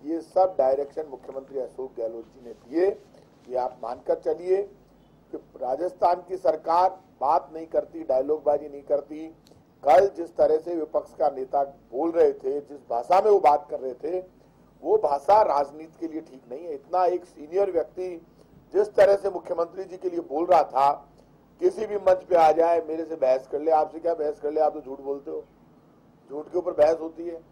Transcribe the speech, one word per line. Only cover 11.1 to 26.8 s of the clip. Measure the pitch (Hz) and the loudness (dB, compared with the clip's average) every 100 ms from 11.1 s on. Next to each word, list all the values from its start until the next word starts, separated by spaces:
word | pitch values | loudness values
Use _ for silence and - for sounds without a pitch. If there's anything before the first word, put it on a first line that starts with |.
का | - 151 | -2 -2
नेता | 131 131 143 | -2 -4 -2
बोल | 139 - _ 120 165 | -4 -6 _ -4 -2
रहे | 170 151 | 4 2
थे, | 139 135 143 | 2 -6 -6
जिस | 143 143 _ | -8 -20 _
भाषा | 117 - 180 | -6 2 2
में | 214 | 6
वो | 202 | 6
बात | 156 143 - | 6 4 0
कर | 147 | -10
रहे | 131 | -8
थे, | 123 147 185 185 _ _ _ _ _ | -8 -6 -6 -8 _ _ _ _ _
वो | 143 214 | 0 2
भाषा | 156 143 - 208 | 2 -2 4 4
राजनीति | 190 143 143 151 160 _ | 6 2 -2 -6 -18 _
के | 165 | -10
लिए | 156 | -10
ठीक | 156 131 123 | -12 -20 -16
नहीं | 131 | -14
है। | 175 | -10
इतना | 139 160 180 | -12 -4 0
एक | 180 180 | 2 0
senior | 165 - 147 180 202 | -6 -20 -6 -2 0
व्यक्ति | 170 147 - 185 170 - _ _ - _ | 0 -4 -8 -10 -10 -18 _ _ -20 _
जिस | 175 214 | -2 0
तरह | - 196 196 | 4 6 6
से | 196 | 0
मुख्यमंत्री | 180 165 170 170 180 | -6 -8 -4 -4 -6
जी | 190 180 | -14 -8
के | 185 | -6
लिए | 170 | -6
बोल | 160 139 170 | -6 -4 4
रहा | 170 | 4
था, | 139 127 139 151 - _ _ _ _ _ | 4 2 2 0 -8 _ _ _ _ _
किसी | 180 185 214 | -2 -2 -6
भी | 202 | -2
मंच | 190 185 | 2 2
पे | - 175 | 2 4
आ | 160 | 6
जाए, | 156 165 170 | 6 4 2
"मेरे | 156 160 | -2 -8
से | 160 160 | -6 -2
बहस | 131 131 - | 0 0 -2
कर | 147 | -4
ले", | 156 | 0
आपसे | 156 151 160 | 2 0 -4
क्या | 170 | -4
बहस | 165 151 143 | -2 -4 -4
कर | 147 | -4
ले, | 156 | 0
आप | 151 | 0
तो | 151 | 0
झूठ | 127 135 | -12 -12
बोलते | 139 143 160 | -8 -8 -8
हो, | 156 143 _ _ _ _ _ _ _ _ | -12 -12 _ _ _ _ _ _ _ _
झूठ | 139 156 | -14 -6
के | 175 | -6
ऊपर | 170 | -4
बहस | 170 | 2